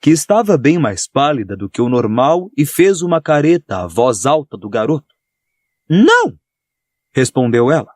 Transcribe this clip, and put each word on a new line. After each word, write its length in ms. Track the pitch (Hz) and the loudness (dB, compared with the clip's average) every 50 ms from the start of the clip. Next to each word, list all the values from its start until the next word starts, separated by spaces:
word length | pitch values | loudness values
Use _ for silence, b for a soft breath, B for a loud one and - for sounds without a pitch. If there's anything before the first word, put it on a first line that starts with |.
que 100 | - 147 | 2 2
estava 480 | 160 160 - _ 202 214 240 202 202 147 | 0 0 0 _ 0 0 2 2 0 0
bem 200 | 117 139 165 175 | 2 0 0 2
mais 300 | 147 113 98 - - - | 0 -2 -4 -6 -10 -6
pálida 480 | _ 135 139 147 151 131 107 92 98 | _ -2 0 0 -2 -4 -6 -8 -10
do 120 | 95 101 98 | -10 -10 -12
que 120 | _ - | _ -4
o 80 | 123 120 | -2 0
normal 600 | 123 123 113 110 107 120 127 139 160 175 180 196 _ | 0 0 0 0 0 0 2 2 0 -2 -4 -8 _
e 100 | - 160 | -4 -4
fez 360 | 139 - - 170 190 202 170 | -4 2 2 2 2 2 0
uma 180 | 170 175 170 165 | -2 -2 -2 -2
careta 580 | 151 - 156 147 147 156 170 170 - _ 98 95 | 0 0 0 2 2 2 2 0 0 _ -8 -8
à 80 | 90 | -8
voz 400 | 87 82 101 117 131 120 98 95 | -6 -2 0 0 0 0 -2 -2
alta 300 | 135 147 156 143 _ - | 0 0 -2 -2 _ -16
do 120 | 104 92 107 | -14 -14 -8
garoto. 460 | 104 117 110 117 156 147 - _ _ _ _ _ _ _ _ _ _ _ _ _ _ _ _ _ | -6 -4 -2 -2 -2 -4 -4 _ _ _ _ _ _ _ _ _ _ _ _ _ _ _ _ _
Não! 500 | 160 180 220 330 466 494 466 339 - _ _ _ _ _ _ _ _ _ _ _ _ _ _ _ | 2 4 4 6 4 4 2 -2 -6 _ _ _ _ _ _ _ _ _ _ _ _ _ _ _
respondeu 580 | _ - 131 123 - 131 127 120 113 120 117 123 | _ -2 -2 0 0 -2 -2 0 2 2 2 2
ela. 220 | 156 160 107 - - | 2 0 -2 -6 -14